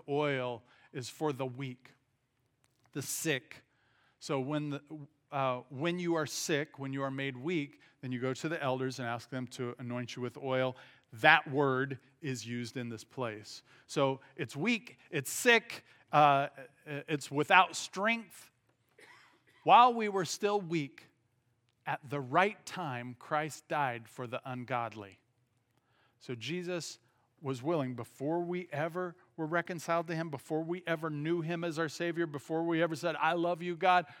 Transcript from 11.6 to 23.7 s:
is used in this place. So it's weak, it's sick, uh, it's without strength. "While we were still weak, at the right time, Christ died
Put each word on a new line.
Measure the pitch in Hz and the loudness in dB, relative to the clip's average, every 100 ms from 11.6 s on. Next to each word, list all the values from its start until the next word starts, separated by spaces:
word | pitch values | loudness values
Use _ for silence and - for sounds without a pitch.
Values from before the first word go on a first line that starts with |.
| 139 131 135 131 - _ | 4 4 0 -6 -14 _
is | 151 127 110 | -6 -6 -6
used | 120 117 131 | -6 -6 -8
in | 120 | -8
this | 110 | -10
place. | - - 120 107 104 - - - - | -12 -8 -6 -6 -12 -18 -20 -20 -6
So | - 139 131 - - | 2 2 0 -8 -8
it's | 131 | -8
weak, | 135 196 233 - - - | -2 0 0 -2 -20 -6
it's | 143 135 | -6 -4
sick, | - 247 226 - - - - _ | 2 6 6 4 -8 -16 -20 _
uh, | 151 147 139 143 - 131 _ 151 | 6 8 6 2 -6 -20 _ -10
it's | 143 - 147 - | -8 -4 -4 -2
without | 139 147 185 180 | -2 8 8 8
strength. | 156 - 185 208 233 190 - - _ _ _ _ - - - - _ _ _ | 2 -8 -2 0 -2 -6 -20 -20 _ _ _ _ -20 -20 -20 -20 _ _ _
"While | 147 202 247 | 8 10 10
we | 233 214 | 6 0
were | 190 165 | 0 -2
still | - 208 208 | 0 0 0
weak, | 170 165 139 - - _ _ _ _ _ _ _ - | 0 -2 -4 -8 -20 _ _ _ _ _ _ _ -8
at | 151 135 | -8 -6
the | 143 | -8
right | 127 156 202 196 - | 0 2 2 0 -10
time, | - 160 123 123 117 | -8 -6 -6 -8 -14
Christ | - 151 156 - | -4 -2 -2 -8
died | - | -4